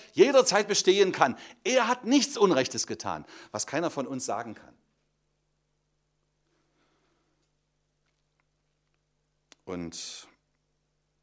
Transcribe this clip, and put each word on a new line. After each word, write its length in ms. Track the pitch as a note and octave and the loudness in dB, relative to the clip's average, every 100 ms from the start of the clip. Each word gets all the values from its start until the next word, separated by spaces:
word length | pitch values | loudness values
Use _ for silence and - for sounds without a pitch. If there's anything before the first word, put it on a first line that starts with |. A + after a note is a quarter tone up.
| - | -2
jederzeit 560 | - A#3+ C4+ B3+ G3+ G#3 | 4 6 6 4 2 0
bestehen 420 | F#3 - F#3+ F#3+ | 0 2 4 4
kann. 260 | - C#3+ - - - - | 4 0 0 -12 -10 -2
Er 220 | B3+ A3+ | 0 0
hat 180 | B3 G#3+ | -2 2
nichts 320 | C#4+ - A#3 | 2 2 2
Unrechtes 500 | G3+ C3+ B2+ A2+ - | 2 2 -2 -4 -6
getan, 380 | A2 G2+ D#2+ - - - | -8 -8 -10 -12 -20 -12
was 160 | A2 - | -10 -6
keiner 220 | C#3+ E3 | -4 -4
von 180 | - B2+ | -6 -8
uns 160 | C3+ | -8
sagen 320 | - G#2+ A#2 - | -6 -6 -8 -16
kann. 180 | - - _ _ _ _ _ _ _ _ _ _ _ _ _ _ _ _ _ _ _ _ _ _ _ _ _ _ _ _ _ _ _ _ _ _ _ _ _ _ _ _ _ _ _ _ _ _ _ - - | -20 -20 _ _ _ _ _ _ _ _ _ _ _ _ _ _ _ _ _ _ _ _ _ _ _ _ _ _ _ _ _ _ _ _ _ _ _ _ _ _ _ _ _ _ _ _ _ _ _ -20 -12
Und 600 | F2+ E2+ D#2+ - - - _ _ _ _ _ _ _ _ _ | -10 -10 -12 -14 -16 -20 _ _ _ _ _ _ _ _ _